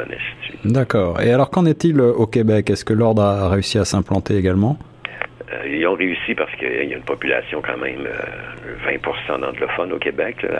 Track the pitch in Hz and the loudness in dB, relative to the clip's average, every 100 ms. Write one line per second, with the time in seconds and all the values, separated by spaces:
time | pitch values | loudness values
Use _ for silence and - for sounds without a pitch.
0 | 60 60 - - - - 104 127 123 110 | -6 -8 -10 -10 -14 -6 2 2 4 2
1 | 90 85 117 123 135 185 165 156 170 147 | 2 2 2 4 4 4 4 4 4 4
2 | 120 120 110 123 110 107 104 98 - 110 | 4 4 2 2 4 4 4 0 2 2
3 | 117 110 101 101 95 98 92 107 98 101 | 4 4 4 4 2 2 2 0 2 0
4 | - 98 - 104 92 92 107 143 - - | 2 0 0 2 2 4 2 0 -6 -14
5 | - - - - - - 69 71 82 92 | -12 -8 -10 -10 -12 -8 -6 0 0 2
6 | 92 85 - - 76 - 65 62 69 64 | 0 -2 -4 -4 -4 -4 -4 -2 -4 -6
7 | 60 69 69 62 - 76 - 62 65 64 | -6 -4 0 -2 -2 -6 -6 -6 -6 -6
8 | 65 55 50 50 - - - - - - | -8 -8 -8 -10 -14 -14 -14 -8 -4 -4
9 | - - - 67 67 64 - - 90 - | -4 -6 -4 -4 -4 -4 -6 -4 -4 -4
10 | - 69 92 - - 78 | -4 -2 -4 -4 -6 -2